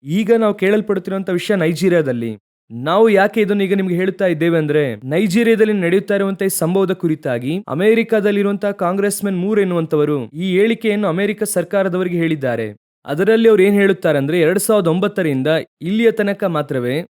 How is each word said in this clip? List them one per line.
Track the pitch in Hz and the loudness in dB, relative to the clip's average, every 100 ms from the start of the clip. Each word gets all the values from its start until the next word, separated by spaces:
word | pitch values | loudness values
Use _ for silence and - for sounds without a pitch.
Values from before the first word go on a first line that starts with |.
ಈಗ | 135 175 208 233 | -2 -2 2 4
ನಾವು | 220 | 2
ಕೇಳಲ್ಪಡುತ್ತಿರುವಂತ | 208 190 214 214 196 180 190 190 | 0 0 0 0 -4 -4 -6 -4
ವಿಷಯ | 175 - 202 | -4 -2 0
ನೈಜೀರಿಯಾದಲ್ಲಿ. | 160 160 185 170 143 123 117 107 _ _ _ | 0 0 2 2 0 -2 -6 -10 _ _ _
ನಾವು | 113 139 185 226 | -8 -2 4 4
ಯಾಕೆ | 202 202 226 | 4 2 2
ಇದನ್ನು | 196 202 | 0 0
ಈಗ | 190 | 0
ನಿಮ್ಗೆ | 196 190 175 | 0 0 0
ಹೇಳ್ತಾ | 190 185 190 | -2 0 -2
ಇದ್ದೇವೆ | 160 165 170 | 0 0 0
ಅಂದ್ರೆ, | 151 147 143 107 | 2 0 0 -4
ನೈಜೀರಿಯಾದಲ್ಲಿ | 127 156 208 185 233 220 214 | -4 0 2 2 2 4 4
ನಡೆಯುತ್ತಾ | 208 170 185 202 202 | 2 2 0 0 -2
ಇರುವಂತ | 196 190 | -2 -2
ಈ | 196 | -4
ಸಂಭವದ | - 165 190 190 | -2 -2 0 0
ಕುರಿತಾಗಿ | 185 175 156 143 120 123 175 208 | -2 -2 -4 -4 -4 -4 -6 -6
ಅಮೆರಿಕದಲ್ಲಿರುವಂತ | 139 202 226 226 220 208 202 202 202 202 | -2 2 2 2 0 0 0 -2 -2 -4
ಕಾಂಗ್ರೆಸ್‌ಮನ್ | 202 175 196 202 202 202 185 | -2 -4 -2 -2 -2 -4 -4
ಮೂರ್ | 185 220 | -2 0
ಎನ್ನುವಂತವರು | 190 175 160 156 147 147 113 | 0 -2 -2 0 0 -2 -6
ಈ | 147 190 185 | -8 -2 0
ಹೇಳಿಕೆಯನ್ನು | 214 220 220 208 202 | 0 0 -2 -2 -2
ಅಮೆರಿಕ | 165 202 208 | -2 -2 -4
ಸರ್ಕಾರದವರಿಗೆ | 208 185 170 202 190 180 180 175 | -4 -4 -2 -2 -2 -2 -4 -2
ಹೇಳಿದ್ದಾರೆ. | 165 156 131 117 110 104 _ _ - | -2 -2 -4 -4 -6 -10 _ _ -8
ಅದರಲ್ಲಿ | 151 196 226 226 | -2 2 4 4
ಅವ್ರು | 208 | 6
ಏನ್ | 190 202 | 4 4
ಹೇಳುತ್ತಾರೆ | 196 190 170 147 | 2 2 0 0
ಅಂದ್ರೆ, | 139 175 | 0 2
ಎರಡ್ | 156 190 | 2 2
ಸಾವಿರದ | - 214 170 | 0 0 2
ಒಂಬತ್ತರಿಂದ | 170 202 202 165 135 135 160 - _ | 0 -2 -2 -2 -2 0 -2 -4 _
ಇಲ್ಲಿಯ | 165 214 233 | -4 2 2
ತನಕ | 220 202 - | 2 -2 -2
ಮಾತ್ರವೇ | 196 160 143 135 120 139 175 | -2 -2 -2 -4 -2 -4 -6